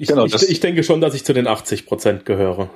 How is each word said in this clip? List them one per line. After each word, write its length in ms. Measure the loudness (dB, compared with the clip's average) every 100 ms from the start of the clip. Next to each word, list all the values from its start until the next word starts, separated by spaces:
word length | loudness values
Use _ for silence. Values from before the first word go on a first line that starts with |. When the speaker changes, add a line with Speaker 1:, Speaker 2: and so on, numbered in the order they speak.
| -2
Speaker 1:
Genau, 180 | 2 2
Speaker 2:
ich, 60 |
Speaker 1:
das 120 | 2
Speaker 2:
ich 160 | 2 2
denke 240 | 0 2
schon, 180 | 2 2
dass 120 | 2
ich 120 | -2 -2
zu 80 |
den 120 | 0 0
achtzig 380 | -2 -4 -6 -4
Prozent 380 | -2 0 0 -2
gehöre, 440 | 0 0 -2 -6